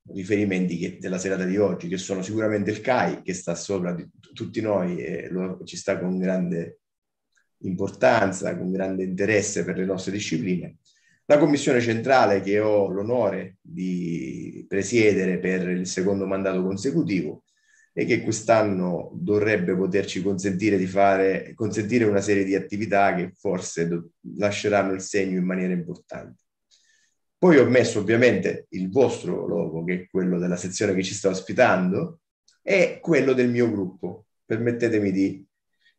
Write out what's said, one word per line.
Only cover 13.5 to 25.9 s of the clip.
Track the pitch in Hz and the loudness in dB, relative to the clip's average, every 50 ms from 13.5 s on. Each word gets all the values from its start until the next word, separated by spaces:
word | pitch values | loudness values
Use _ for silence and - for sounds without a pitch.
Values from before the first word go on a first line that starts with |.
| 95 _ | -16 _
di | _ - - 87 92 92 90 87 87 82 85 73 65 67 - - - - - - - | _ -14 -10 -6 -4 -4 -4 -4 -4 -4 -6 -6 -6 -8 -10 -10 -12 -12 -14 -16 -10
presiedere | - 92 98 95 - 120 117 107 104 95 95 92 92 90 85 | -6 -4 -4 -2 2 4 4 6 6 4 4 2 0 0 0
per | 95 92 95 92 87 90 | 0 0 0 0 -2 -2
il | 90 90 92 | -2 -2 -4
secondo | 90 - 92 92 101 98 98 95 | -4 -2 -2 0 0 0 0 -2
mandato | 95 95 95 98 95 92 92 | -2 -2 -2 -2 -2 0 0
consecutivo | 92 95 98 101 120 139 160 165 139 107 98 87 76 76 - - _ _ _ _ _ _ _ _ _ _ | -2 -2 -2 -4 -2 -2 0 0 0 0 0 -2 -2 -4 -8 -12 _ _ _ _ _ _ _ _ _ _
e | - 104 107 | -6 -4 0
che | 117 120 113 | 0 0 0
quest'anno | - 113 107 - - 113 113 110 107 101 95 92 90 87 87 82 - - - | 0 -2 -4 -2 2 4 4 4 4 2 0 0 -2 -2 -2 -4 -6 -8 -10
dovrebbe | 58 87 104 104 104 101 110 107 95 90 92 92 | -6 -2 0 2 2 2 2 2 0 0 0 0
poterci | 90 95 90 95 95 - - - 95 | 0 0 0 0 0 0 -2 -4 -4
consentire | 87 101 98 90 95 101 90 90 107 104 98 92 | -2 -2 -2 -2 -2 -2 -2 0 2 2 2 2
di | 92 | 0
fare, | 92 92 98 98 98 98 95 95 95 95 - - - - | 0 2 4 4 6 6 4 4 2 0 0 -4 -8 -8
consentire | - 110 98 90 110 101 104 120 117 110 | -6 -6 -4 -4 -4 -2 0 2 2 4
una | 104 98 98 | 4 2 2
serie | 92 104 101 98 98 | 2 2 2 2 2
di | 95 98 | 2 0
attività | 95 92 - 104 101 110 92 101 98 101 95 92 | -2 -2 -4 -6 -6 -2 0 2 4 4 4 2
che | 87 87 90 - | 0 -4 -6 -8
forse | _ - 101 90 92 - - - 82 85 | _ -4 -4 -4 -4 -4 -6 -4 -4 -2
do-, | 85 85 85 85 - _ _ - - - | -2 -2 -4 -6 -10 _ _ -18 -12 -4
lasceranno | 85 104 101 101 - - 104 101 98 98 98 | -2 -2 0 0 0 0 2 2 2 2 0
il | 95 92 | -2 -6
segno | - - - 101 95 95 92 92 | -4 -4 -2 -2 0 0 -2 -2
in | 90 | -2
maniera | 92 92 92 92 92 | -2 -2 -2 -2 -2
importante. | 90 87 82 - | -2 -4 -4 -8